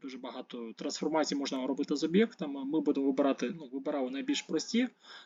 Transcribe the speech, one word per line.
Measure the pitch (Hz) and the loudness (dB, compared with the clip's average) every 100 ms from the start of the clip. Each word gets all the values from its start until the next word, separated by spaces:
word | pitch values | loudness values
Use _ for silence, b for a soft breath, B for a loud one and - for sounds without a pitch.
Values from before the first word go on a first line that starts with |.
дуже | 139 127 | -14 -10
багато | 127 123 - 127 117 107 | -10 -12 -10 -10 -10 -8
трансформацій | - - 156 156 143 143 | -6 -2 0 2 2 0
можна | 139 135 131 | 0 -2 -2
робити | 139 147 147 | -2 0 0
з | |
об'єктами. | 160 180 226 - 151 139 135 | 4 6 4 2 -6 -4 0
Ми | 156 | 0
будемо | 147 139 139 | 2 2 2
вибирати, | 135 139 131 123 110 | 4 4 4 0 -4
ну, | 139 | -8
вибирали | 135 143 151 127 | -6 -4 -2 -2
найбільш | 135 135 139 | -2 -2 -2
прості | - 156 - 226 247 - B B | 0 -2 0 2 2 -2 B B